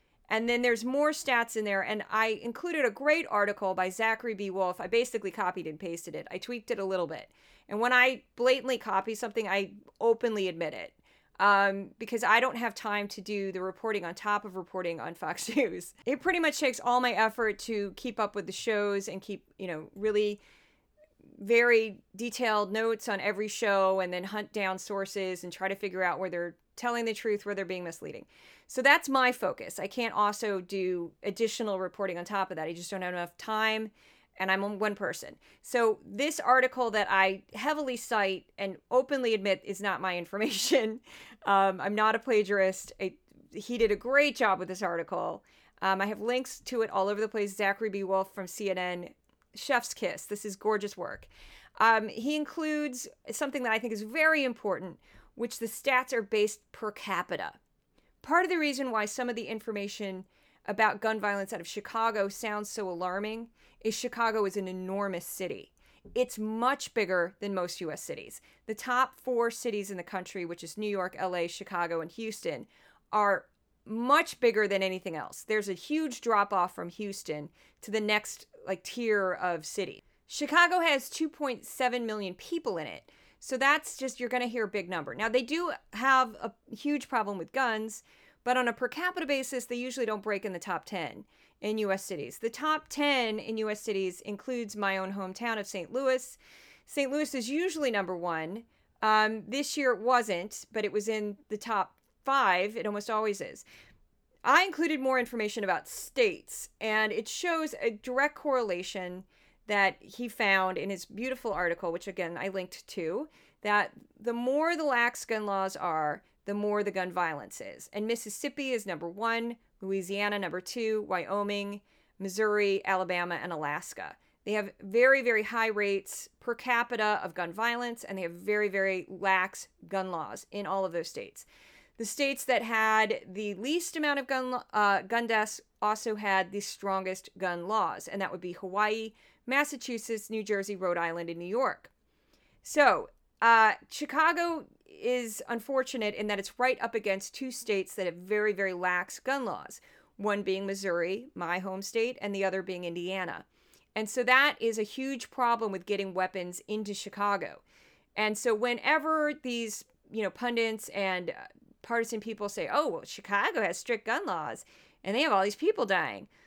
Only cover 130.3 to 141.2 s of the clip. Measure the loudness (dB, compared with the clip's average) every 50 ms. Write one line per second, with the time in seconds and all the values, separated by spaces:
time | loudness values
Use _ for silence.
130.3 | -10 -12 -14 -10 -8 -8 -6 -4 -2 -2 -2 -2 -2 -4 -6 -6 -8 -10 -10 -12
131.3 | -14 -18 -20 _ -20 -20 -20 -20 -20 -20 -20 _ _ -8 -8 -6 -2 0 0 0
132.3 | 0 0 0 2 2 2 2 2 2 2 4 4 6 4 4 4 2 -2 -6 -10
133.3 | -8 -6 -6 -4 -4 -4 -2 -2 -2 -2 -2 -4 -4 0 0 2 2 0 0 0
134.3 | -2 -2 0 -2 -4 -4 -6 _ 2 4 4 6 6 4 2 0 0 0 2 2
135.3 | 2 2 2 0 -4 -10 -14 _ _ _ 0 0 0 0 -2 -4 -4 -2 0 2
136.3 | 4 4 2 2 -2 -6 -6 -6 -8 -6 -2 -2 -2 0 0 -2 -4 -6 -8 -14
137.3 | -8 -4 -2 -2 -2 -2 -2 0 2 2 2 0 0 -4 -8 -8 -6 -4 -4 -4
138.3 | -6 -6 -8 -8 -8 -8 -8 -4 0 2 2 2 2 0 -4 -8 -12 _ _ _
139.3 | _ _ _ -2 2 2 2 0 -2 -8 -8 -6 -6 -6 -4 -4 -6 -6 -6 -6
140.3 | -6 -4 -2 0 0 -2 -2 -4 -6 -2 0 0 0 2 0 0 -2 -4